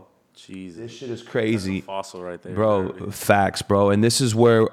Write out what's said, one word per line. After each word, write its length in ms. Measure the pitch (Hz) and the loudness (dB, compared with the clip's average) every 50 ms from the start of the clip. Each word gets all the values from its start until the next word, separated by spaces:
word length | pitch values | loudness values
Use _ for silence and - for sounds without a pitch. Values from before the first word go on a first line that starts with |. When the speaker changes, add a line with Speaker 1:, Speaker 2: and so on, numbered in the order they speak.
| 90 _ _ _ _ _ _ | -20 _ _ _ _ _ _
Speaker 1:
Jesus. 440 | - - - 95 95 95 90 82 110 | -20 -20 -18 -16 -16 -14 -14 -14 -14
Speaker 2:
This 140 | 117 117 117 | -14 -16 -14
shit 160 | - 139 123 | -14 -12 -10
is 140 | 113 107 - | -10 -10 -12
crazy. 580 | - - 123 113 110 113 104 92 95 95 92 | -6 -4 -2 0 0 0 0 0 -2 -4 -4
Speaker 1:
That's 20 | - | -6
a 40 | - | -6
fossil 360 | 98 98 98 - - 92 90 | -8 -8 -8 -8 -12 -12 -12
right 180 | 90 87 85 | -12 -12 -12
there. 120 | - 90 101 | -12 -8 -4
Speaker 2:
Bro, 260 | 98 110 107 104 98 | 0 2 2 2 2
Speaker 1:
Literally. 320 | 92 95 - 92 104 101 | 0 -2 -6 -8 -10 -12
Speaker 2:
facts, 500 | 104 - - - 104 101 98 92 - - | -10 -6 0 2 4 4 4 2 0 -4
bro. 280 | - - 101 98 101 101 | -2 0 2 4 4 4
And 120 | 101 104 | 4 4
this 200 | 110 117 113 - | 4 2 2 2
is 120 | 135 120 107 | 0 0 2
where, 360 | 113 120 117 117 113 110 - | 4 4 6 6 6 4 2